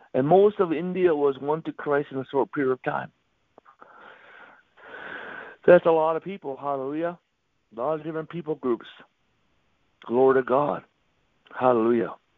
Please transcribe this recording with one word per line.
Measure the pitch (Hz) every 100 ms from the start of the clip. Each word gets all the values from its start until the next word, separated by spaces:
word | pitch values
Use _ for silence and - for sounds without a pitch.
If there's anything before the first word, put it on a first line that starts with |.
| _
and | - 143
most | 185 208 202
of | 180
India | 151 180 185 180 147
was | 143 131
won | 139 160
to | 156
Christ | - 151 143 147
in | 135
a | 127
short | 139 110
period | 147 131
of | 127
time. | 151 139 - _ _ _ _ - _ _ - - - - - - - - _ _ - - - - - - - - -
That's | 175 170
a |
lot | 160 156 160
of |
people, | 170 196 147 135
hallelujah. | 143 139 131 151 170 175 _ _ _ _ _ 107
A |
lot | 135
of | 156
different | 151 160 156
people | 170 156 151
groups. | 127 113 - - - _ _ _ _ _ _ _ _ _ -
Glory | 120 131 135
to | 123
God. | 131 147 85 - _ _ _ _ _ _ -
Hallelujah. | 127 120 113 120 87 - _